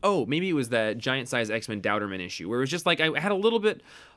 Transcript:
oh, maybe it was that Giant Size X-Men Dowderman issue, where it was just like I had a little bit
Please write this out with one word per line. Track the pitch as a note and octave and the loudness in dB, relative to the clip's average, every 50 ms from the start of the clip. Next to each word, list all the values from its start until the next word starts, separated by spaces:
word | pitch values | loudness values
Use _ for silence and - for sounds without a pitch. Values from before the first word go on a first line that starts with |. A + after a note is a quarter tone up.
| - | 2
oh, | G3+ G3+ D#3+ A2 | 2 2 2 2
maybe | G#2+ D3 E3 F#3 F#3+ | 0 0 0 0 0
it | D#3+ | 0
was | C#3+ B2 A2+ | 0 0 0
that | A#2+ A2+ A2 A2 G#2 | 0 2 2 0 0
Giant | A#2 - C3 C3 C3+ B2 - | -2 -2 -2 -2 -2 -2 -2
Size | C3 A#2+ A2+ G#2 | 0 0 0 0
X-Men | A2 A2+ - - A2 G2+ | -2 -4 -4 -4 -6 -2
Dowderman | F#2 G#2 G#2 G#2 G#2 G2+ F#2+ F#2 | 0 0 0 0 0 -2 -4 -6
issue, | F2+ F2+ - - E2 F#2+ | -6 -8 -8 -8 -6 -2
where | A#2 B2 | -2 0
it | C3 | 0
was | C3+ | 0
just | E3+ E3+ - | -2 0 2
like | F3 E3+ - | 2 2 2
I | D#3 D#3+ D3 | 2 0 0
had | D3 E3+ G3+ | 0 0 0
a | G3+ | 0
little | F#3+ G#3 A3+ A3+ G#3+ | 2 2 2 2 4
bit | G3+ G#3+ - - - - - - - - - | 2 0 -2 -2 -10 -20 -20 -20 -20 -20 -14